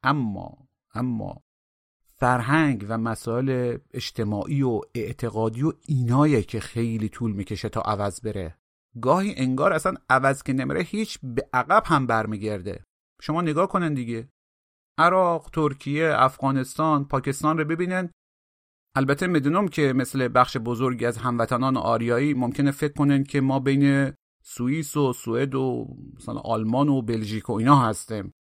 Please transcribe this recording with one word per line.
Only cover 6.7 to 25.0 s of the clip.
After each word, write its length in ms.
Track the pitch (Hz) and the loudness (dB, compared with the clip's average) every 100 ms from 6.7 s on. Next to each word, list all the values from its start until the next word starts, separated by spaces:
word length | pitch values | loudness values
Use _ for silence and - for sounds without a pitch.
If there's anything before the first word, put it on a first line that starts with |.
| 117 117 110 107 | -4 -2 -2 -4
طول 240 | - 117 | -4 -4
می‌کشه 360 | 101 95 104 107 | -4 -6 -6 -4
تا 120 | 110 | -4
عوض 400 | - 104 101 - | -2 -2 -2 -4
بره. 360 | 113 98 82 - _ _ _ 117 | -8 -6 -8 -12 _ _ _ -2
گاهی 340 | 120 175 202 - | 2 2 2 0
انگار 360 | 131 131 170 | 0 2 2
اصلاً 220 | 160 185 - - | 2 0 -4 2
عوض 320 | 131 135 139 | 4 4 0
که 100 | - | -2
نمره 280 | 135 131 151 | -2 -2 -2
هیچ 380 | 175 202 220 - | -2 -4 -4 -8
به 260 | 131 117 - | -6 -6 -2
عقب 300 | 127 123 202 - | -2 4 2 4
هم 200 | 151 123 | 2 2
برمیگرده. 760 | 113 107 107 107 101 92 85 - _ _ _ | 0 0 -4 -4 -6 -8 -12 -14 _ _ _
شما 200 | - 160 | -4 -2
نگاه 260 | 170 151 190 | 0 0 0
کنن 260 | 190 165 | 0 0
دیگه. 340 | 139 117 113 127 _ _ _ _ _ _ - | -2 -4 -8 -10 _ _ _ _ _ _ 2
عراق، 520 | 170 185 175 165 - | 4 4 2 0 -4
ترکیه، 600 | - 151 135 139 147 160 143 | -2 -2 -2 -4 0 2 4
افغانستان، 880 | 131 - 135 135 127 - 160 147 | 2 2 0 0 -2 -2 0 0
پاکستان 540 | 143 135 139 139 151 160 | 0 -2 -2 -2 0 0
رو 60 | |
ببینن. 460 | 151 165 180 185 175 _ _ _ _ _ _ _ _ 131 | -2 -2 -2 -2 -4 _ _ _ _ _ _ _ _ 0
البته 300 | 135 139 185 | 2 2 2
می‌دونم 420 | 165 135 180 196 | 2 2 2 0
که 240 | - 139 | 2 2
مثل 360 | 127 123 135 127 | 2 0 -2 2
بخش 220 | 127 123 - | 2 2 -2
بزرگی 500 | 113 117 131 123 120 | -4 -2 -2 0 -2
از 100 | 113 | -2
هموطنان 600 | 123 120 113 123 131 127 | -2 -2 0 0 0 0
آریایی 580 | - 117 117 120 147 | 0 0 2 2 2
ممکنه 360 | 135 123 135 139 | 0 -2 0 0
فکر 220 | 139 147 | 0 -4
کنن 320 | 143 143 139 | 2 4 4
که 160 | 135 143 | 2 0
ما 200 | 135 135 | 0 0
بین 520 | 131 135 139 139 139 139 _ _ | 2 4 4 4 0 -4 _ _
سوئیس 540 | - - 123 156 147 | -20 -4 -2 -2 -2
و 160 | 151 | 0